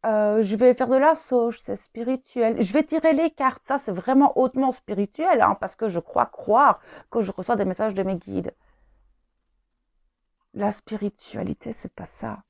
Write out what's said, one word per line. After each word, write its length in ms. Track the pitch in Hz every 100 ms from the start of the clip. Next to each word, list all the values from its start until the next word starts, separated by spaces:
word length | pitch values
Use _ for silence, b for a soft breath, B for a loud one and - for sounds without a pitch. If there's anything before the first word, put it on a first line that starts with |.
Euh, 380 | 226 214 214 214
je 140 | 208 208
vais 180 | 247
faire 140 | 247 240
de 80 | 262
la 180 | 294
sauge, 440 | 302 - 247 233 233
c'est 140 | - 202
spirituel. 840 | _ 226 233 254 _ 247 226 226
Je 100 | 185
vais 120 | 254
tirer 300 | 311 311 320
les 160 | 294 330
cartes, 340 | - 262 -
ça 140 | - 277
c'est 140 | -
vraiment 460 | 180 214 269 285 -
hautement 340 | 254 254 269
spirituel, 680 | 247 - 196 202 - 339 277
hein, 160 | 190 202
parce 160 | 185
que 140 | - 220
je 120 | 170
crois 260 | - - 117
croire 540 | - - 220 277 - B B B
que 120 | 233
je 100 | 196
reçois 240 | - 185 233
des 80 |
messages 300 | 190 180 220
de 80 | 196
mes 140 | 190 180
guides. 380 | 196 196 180 _ _ _ _ _ _ _ _ _ _ _ _ _ _ _ _ _ _ _ _
La 180 | - 208
spiritualité, 1000 | 202 - 214 208 _ - 208 190 - 233
c'est 200 | 226 -
pas 140 | - 165
ça. 360 | - - 208 _